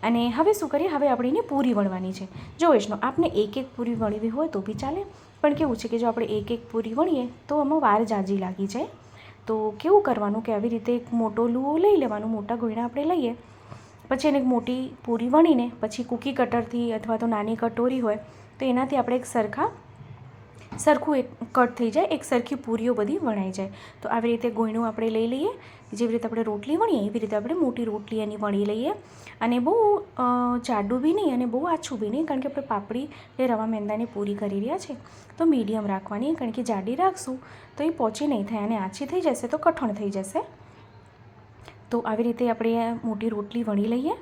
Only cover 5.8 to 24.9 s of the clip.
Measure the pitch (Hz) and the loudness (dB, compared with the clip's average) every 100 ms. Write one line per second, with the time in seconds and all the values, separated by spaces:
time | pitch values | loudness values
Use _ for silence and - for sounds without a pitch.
5.8 | 226 233 233 226 226 214 202 233 - 226 | -2 0 0 0 -2 -2 -2 -6 -4 -4
6.8 | 226 226 339 302 247 - - 294 277 311 | -4 0 2 0 -2 -8 -4 0 2 4
7.8 | 269 208 226 214 190 196 185 185 196 233 | 4 4 2 0 0 -2 -2 -4 -4 -4
8.8 | 302 - - - - - - 220 214 214 | -6 -10 -20 -20 -20 -20 -4 -2 -2 -2
9.8 | 311 403 403 226 208 208 220 214 226 226 | 6 6 6 2 0 -2 0 0 0 -2
10.8 | 214 240 240 233 226 208 233 240 269 311 | 0 -2 0 0 0 2 2 2 2 4
11.8 | 392 403 262 208 214 220 202 233 233 214 | 6 6 4 -2 -2 -4 -2 -2 -2 -2
12.8 | 240 247 302 359 240 240 - - - - | -4 -2 0 0 0 -4 -12 -20 -20 -20
13.8 | - - - 269 302 285 254 247 233 247 | -20 -20 -4 0 2 4 4 2 0 -4
14.8 | 262 - - 233 233 294 330 269 240 233 | -4 -10 -2 0 4 6 6 6 2 -4
15.8 | 226 220 240 240 262 277 247 240 226 240 | -6 -4 -4 -4 -4 0 0 0 -2 -2
16.8 | 240 220 220 220 233 220 208 220 233 226 | -2 -2 -2 -2 0 0 -2 0 -2 0
17.8 | 247 262 233 214 - - - - 262 247 | 0 2 0 -2 -4 -20 -20 -4 0 2
18.8 | 262 277 240 247 254 247 208 208 359 - | 2 0 2 0 -2 -2 -2 0 -4 -4
19.8 | - - - - - - - - - - | -20 -20 -20 -18 -20 -20 -20 -20 -16 -2
20.8 | - 294 - 285 254 - 233 - 247 247 | 4 4 4 0 0 -6 -2 4 4 4
21.8 | 233 214 381 320 - 247 240 277 - 226 | 0 2 2 0 0 0 0 -6 -4 -2
22.8 | 226 247 208 320 254 208 190 185 196 196 | 0 2 0 0 0 0 -2 -4 -6 -8
23.8 | - - - 233 233 233 240 214 226 220 | -18 -12 -4 0 0 0 0 0 -2 0
24.8 | 233 | -2